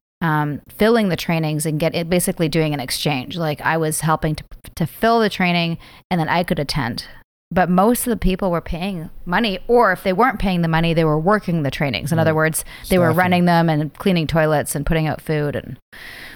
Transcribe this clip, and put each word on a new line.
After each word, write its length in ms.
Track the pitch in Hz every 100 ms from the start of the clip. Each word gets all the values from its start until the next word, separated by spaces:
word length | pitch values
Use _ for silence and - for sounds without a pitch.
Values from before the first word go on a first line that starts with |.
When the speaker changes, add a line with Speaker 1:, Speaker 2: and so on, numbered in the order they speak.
| _ _
Speaker 1:
um, 400 | 165 151 147 143 -
filling 400 | - 214 233 202
the 80 | 156
trainings 500 | - 165 156 151 156
and 140 | 151
get 120 | 160
it, 140 | 165 165
basically 400 | 180 185 - 160
doing 240 | 160 156
an 60 | 143
exchange. 580 | 120 - 151 139 - 170
Like, 240 | 156 151
I 140 | - 165
was 220 | 156 160
helping 340 | 160 156 160 151
to, 80 | - - - -
to 100 | 160
fill 320 | - 226 233
the 100 | 214
training 460 | - 180 175 170 165 - - _
and 120 | 175
then 80 | 156
I 160 | 170
could 160 | 175 170
attend. 460 | 143 156 120 - - - - _ _
But 180 | 175 175
most 380 | 180 208 247 247
of 60 |
the 40 | 214
people 360 | - 185 196
were 80 | 170
paying 500 | - 165 185 180 160 - 180
money, 320 | 180 226 185 -
or 240 | 240 214
if 140 | 180
they 80 | 196
weren't 260 | 185 247 -
paying 240 | 208 180
the 60 | 170
money, 260 | 160 165
they 80 | 165
were 160 | 160 151
working 460 | 165 214 - 170
the 60 | 139
trainings. 400 | - 147 101 139
In 80 | 165
other 100 | 160
Speaker 2:
Right. 60 | 156
Speaker 1:
words, 280 | 156 156 - - -
they 60 | 185
were 80 | 170
Speaker 2:
Staffing. 120 | 165
Speaker 1:
running 260 | 180 180 175
them 220 | 170 165
and 240 | 151 151
cleaning 340 | - 202 175 151
toilets 480 | 160 156 151 127 147
and 100 | 143
putting 220 | 160 156
out 120 | -
food 360 | - 156 147 120
and 200 | - 131 _ - - - -